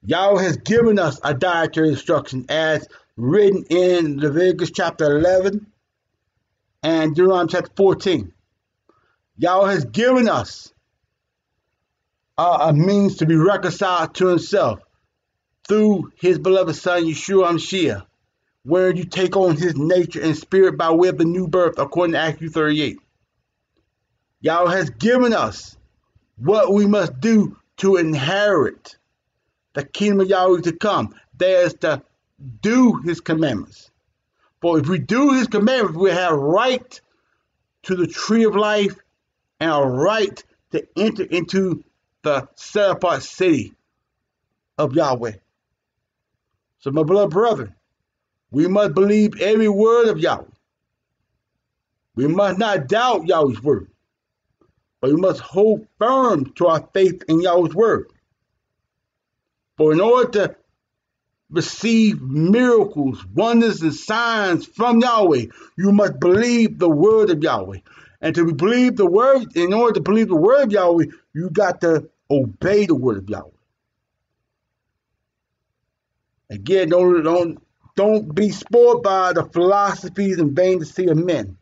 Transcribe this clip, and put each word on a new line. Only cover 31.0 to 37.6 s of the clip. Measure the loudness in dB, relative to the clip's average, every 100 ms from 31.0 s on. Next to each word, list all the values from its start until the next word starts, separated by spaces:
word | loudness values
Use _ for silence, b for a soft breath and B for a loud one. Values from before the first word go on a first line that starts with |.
| -4 b b -2
That | 0 2 0
is | -2
to | -4 -4 _ _ _ _ -20 -6
do | 0 4 4 2
his | -4 -8
commandments. | -6 -2 -2 -4 -10 -20 _ _ _ _ _ _ _ _
For | -2 0
if | 0
we | -4
do | -2 0 2
his | 2 0
commandments, | 0 0 0 -2 0
we | 0
have | 0 -2
right | -2 0 0 0 -4 -8 -20 _ _ _ _ _ _